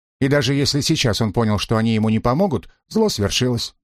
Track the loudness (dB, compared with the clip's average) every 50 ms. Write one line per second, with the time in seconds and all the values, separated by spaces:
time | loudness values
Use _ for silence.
0 | _ _ _ -2 0 2 2 2 2 0 0 0 0 0 0 -2 0 0 0 0
1 | 0 0 0 0 -2 -2 0 0 0 0 0 -2 -2 0 0 0 2 2 2 2
2 | 2 2 0 2 2 0 0 2 0 0 0 -4 -6 -8 -20 _ _ -4 -2 0
3 | 0 0 0 0 -2 -2 0 0 0 0 -2 -2 -4 -8 -12 _